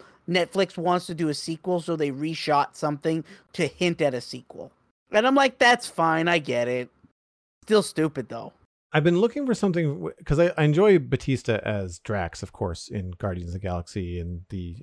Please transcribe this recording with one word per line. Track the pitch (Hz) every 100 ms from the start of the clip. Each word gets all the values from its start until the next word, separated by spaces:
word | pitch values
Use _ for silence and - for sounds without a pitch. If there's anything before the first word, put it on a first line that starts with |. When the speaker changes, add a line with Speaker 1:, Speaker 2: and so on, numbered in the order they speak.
| - _ -
Speaker 1:
Netflix | 180 170 190 185 -
wants | 170 180 -
to | 165
do | 160
a |
sequel, | 143 - 160 180 180
so | 165 160
they | 147
reshot | 135 156 160 - 147 143 -
something | 151 147 160 160 - - _
to | - 147
hint | - 180 170
at | 147
a | 123
sequel. | - 127 - - 82 _ _ _ _
And | 208 247
I'm | 277
like, | 269 -
"That's | 240 240 -
fine, | - 165 160 170
I | 170
get | 135 120 120
it." | 127 123 _ - _ _ _ _ _
Still | - 214
stupid, | - - 156 139 113
though. | 117 - - _ _ _
Speaker 2:
I've | 156
been | 160 175
looking | 226 294 269
for | 233
something | 202 170 156 156
w-, | - -
'cause | - 147
I, | 175 170
I | 151
enjoy | 151 208 180
Batista | 123 131 - 123 - 110
as | - 104 95 87
Drax, | - 104 85 -
of | 98
course, | - 92 85 -
in | 107 92
Guardians | 87 101 90 87
of |
the | 92
Galaxy | 92 87 85 104 90 87
and | 85 87 87
the, | 98 87 92